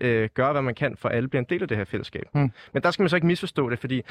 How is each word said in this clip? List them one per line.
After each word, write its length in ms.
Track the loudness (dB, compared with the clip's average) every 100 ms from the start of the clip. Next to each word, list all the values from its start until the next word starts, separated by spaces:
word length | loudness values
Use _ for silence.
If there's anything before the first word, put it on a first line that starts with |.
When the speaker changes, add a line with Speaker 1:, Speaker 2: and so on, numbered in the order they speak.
Speaker 1:
øh, 280 | 0 2 0
gøre, 180 | 0 0
hvad 100 | 2
man 120 | -2
kan, 220 | -2 -4 -2
for 120 | -2
at 80 | -2
alle 120 | 0
bliver 120 | -2
en 40 | -2
del 120 | -4
af 60 | -2
det 80 | -2
her 80 |
fællesskab. 400 | -2 -6 -6 -10 -4
Speaker 2:
Mm. 160 | 0 0 -2 -6
Speaker 1:
Men 80 | 0
der 80 | 0
skal 120 | 2
man 60 | 2
så 80 | 4
ikke 100 | 2
misforstå 440 | 2 -2 -2 -2
det, 80 | -2
fordi 240 | -2 -4 -6